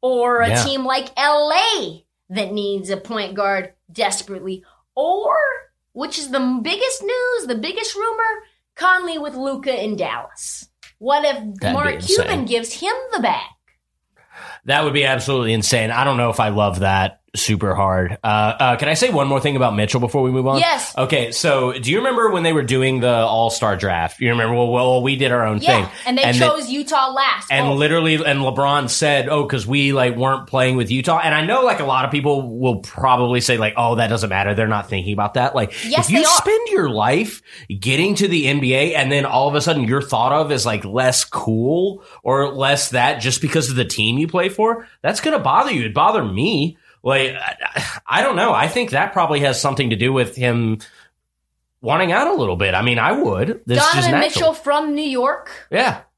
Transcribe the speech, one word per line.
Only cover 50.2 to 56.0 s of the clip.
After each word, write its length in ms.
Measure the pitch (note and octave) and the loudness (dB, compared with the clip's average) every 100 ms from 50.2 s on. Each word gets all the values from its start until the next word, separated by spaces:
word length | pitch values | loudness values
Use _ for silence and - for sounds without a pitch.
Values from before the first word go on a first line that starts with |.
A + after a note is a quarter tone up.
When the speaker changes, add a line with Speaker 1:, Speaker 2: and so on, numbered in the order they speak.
| A#2+ - | 0 0
Speaker 2:
him 440 | B2 A#2+ A2+ A2 - - - _ _ _ _ _ _ _ | 0 2 0 -2 -6 -20 -20 _ _ _ _ _ _ _
wanting 300 | A#2 D3+ F3+ | -2 2 2
out 160 | F#3 D4 | 2 2
a 60 | |
little 220 | G4 A2 F2+ | 0 0 0
bit. 180 | G2 | 0
I 80 | F#2 | 2
mean, 180 | A#2 A#2+ | 2 2
I 120 | A#2+ | 2
would. 500 | A#3+ B2 F#2+ C3 A3+ - | 2 0 0 -2 -4 -2
This 120 | F3 | 2
is 60 | |
Speaker 1:
Donovan 100 | D4+ | 4
Speaker 2:
just 180 | E4+ F4+ | 4 2
natural. 80 | - | 2
Speaker 1:
Mitchell 340 | D#4 - D#4+ | 2 2 0
from 420 | D#4+ - D4 D4+ D4 | 0 -2 0 0 -2
New 80 | D4+ | -2
York. 400 | C4 B3+ D4 - - - | -2 -2 -2 -10 -20 -6
Speaker 2:
Yeah. 300 | F3+ B3+ C3+ | 0 0 -2